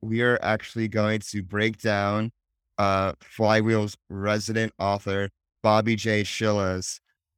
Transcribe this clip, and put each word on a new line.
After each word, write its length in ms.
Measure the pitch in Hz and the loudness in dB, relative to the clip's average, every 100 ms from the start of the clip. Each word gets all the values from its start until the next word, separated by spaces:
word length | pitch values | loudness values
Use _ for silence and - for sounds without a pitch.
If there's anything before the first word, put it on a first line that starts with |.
we 200 | 110 113 | -4 0
are 160 | 123 123 | 2 2
actually 460 | 95 110 - 113 113 | 0 -2 -4 -4 -2
going 320 | 107 107 107 | 0 0 -2
to 200 | - 104 | -4 -8
break 380 | 92 101 110 107 | -6 -2 -2 -2
down, 520 | 113 101 101 104 110 - _ _ _ - | -2 0 0 -2 -4 -8 _ _ _ -2
uh, 360 | 101 98 95 - - - | 2 2 0 -4 -12 0
Flywheel's 640 | 107 110 110 110 104 - - | 4 4 4 2 0 -6 -12
resident 640 | 98 101 107 101 113 110 - | -6 -2 -2 -2 -2 -4 -2
author, 520 | 98 101 - 98 98 - _ _ | -2 -2 -2 -4 -4 -8 _ _
Bobby 320 | 110 107 110 110 | 4 4 4 0
J. 280 | 110 107 | 2 0
Schiller's, 760 | 98 - 110 104 95 92 90 - _ _ _ | 0 -2 0 2 0 -2 -6 -12 _ _ _